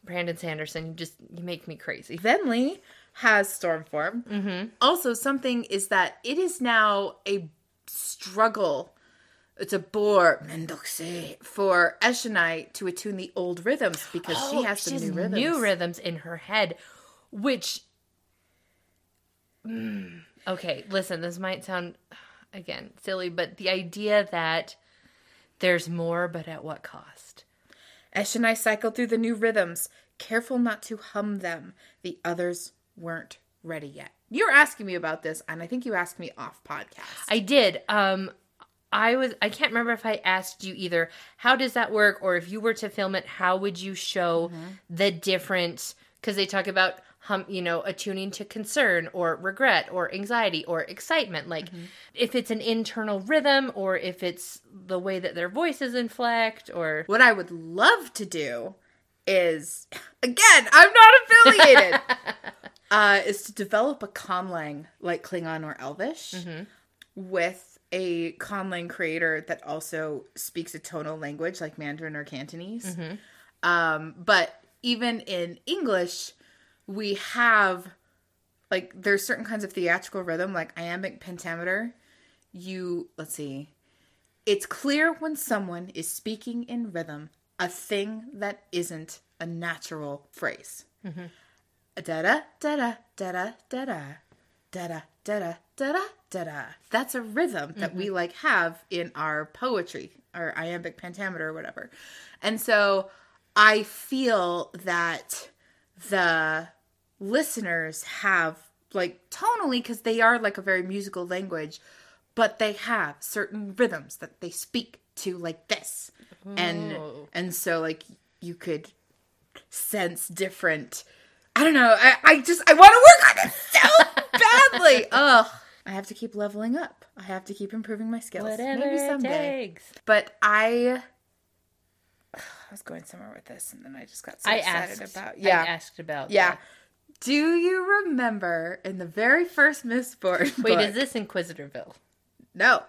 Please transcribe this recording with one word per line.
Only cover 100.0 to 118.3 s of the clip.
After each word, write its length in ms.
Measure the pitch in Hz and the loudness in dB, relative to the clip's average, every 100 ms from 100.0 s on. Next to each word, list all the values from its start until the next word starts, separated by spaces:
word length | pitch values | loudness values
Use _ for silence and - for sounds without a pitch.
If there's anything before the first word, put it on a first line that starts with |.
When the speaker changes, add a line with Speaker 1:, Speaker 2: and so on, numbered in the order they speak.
| - _ _ | -16 _ _
Speaker 2:
our 240 | 175 160 - | -10 -8 -8
iambic 400 | 165 175 170 - | -8 -8 -10 -14
pentameter 520 | 180 175 196 170 156 | -18 -10 -10 -8 -8
or 40 | |
whatever. 380 | 160 - - - - - - - - | -8 -14 -14 -18 -20 -20 -20 -20 -6
And 160 | 208 220 | -6 -4
so 500 | 226 214 202 196 190 - _ _ _ | 2 4 4 2 -2 -16 _ _ _
I 280 | - 214 214 | 6 6 6
feel 880 | 208 - - 262 254 214 180 175 - 175 | 0 -12 -8 -2 0 2 0 -2 -6 -10
that 680 | 185 170 170 160 - - - _ _ _ _ _ - | -4 -2 -2 -4 -10 -12 -12 _ _ _ _ _ -4
the 600 | 196 175 160 156 156 165 _ _ _ _ _ | 0 2 2 0 -4 -8 _ _ _ _ _
listeners 840 | 196 254 302 233 190 170 160 156 | -2 -2 -2 -6 -6 -6 -6 -10
have, 520 | - - 202 185 165 160 _ _ _ | -14 -6 0 2 0 -4 _ _ _
like, 360 | 196 180 - _ | -4 -4 -6 _
tonally, 540 | - 427 466 339 247 | -4 -2 0 -2 -2
'cause 180 | 233 233 | -4 -8
they 180 | 226 226 | -4 2
are, 180 | 226 233 | 4 4
like, 200 | 214 196 | 0 -4
a 40 | |
very 200 | 196 185 | -2 -2
musical 440 | 185 196 196 190 180 | -2 -6 -8 -10 -8
language, 540 | 185 190 165 156 - _ - - _ _ | -8 -6 -8 -10 -14 _ -20 -20 _ _
but 240 | - 220 - | 0 0 0
they 140 | 214 | -4
have 440 | 202 226 226 156 143 | -4 -4 -4 -4 -8
certain 540 | - 214 - 214 202 190 | -10 -8 -8 -10 -12 -2
rhythms 400 | - 165 - - | -2 -2 -14 -20
that 220 | - _ | -20 _
they 100 | 175 | -14
speak 500 | - - 233 240 - _ - | -12 -8 -8 -8 -20 _ -12
to 200 | 196 180 | -10 -8
like 320 | 170 160 _ | -10 -10 _
this. 420 | 202 - - - _ - - 190 196 | -6 -6 -14 -16 _ -20 -20 -12 -4
And, 360 | 175 170 160 | -4 -4 -8
Speaker 1:
Ooh. 360 | 156 151 143 147 | -10 -12 -16 -12
Speaker 2:
and 200 | - 180 | -8 -6
so, 260 | 175 - 165 | -6 -2 -2
like, 240 | 160 160 - - _ | -2 -6 -14 -20 _